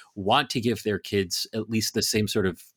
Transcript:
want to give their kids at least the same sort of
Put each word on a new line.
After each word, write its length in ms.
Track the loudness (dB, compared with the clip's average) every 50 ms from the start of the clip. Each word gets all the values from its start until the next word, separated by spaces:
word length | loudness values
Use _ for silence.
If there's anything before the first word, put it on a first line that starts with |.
| -20 _ -10
want 340 | -4 2 2 4 4 2 0
to 100 | -2 0
give 220 | 0 0 0 0 0
their 160 | -2 -2 -2
kids 460 | -2 0 0 0 0 0 -2 -6 -6 -4 -6
at 160 | -6 -4 -2
least 240 | -2 -2 0 0 0
the 60 | 0
same 280 | 0 2 2 2 2 2
sort 160 | 2 2 2
of 180 | 0 0 -4 -12 -18 _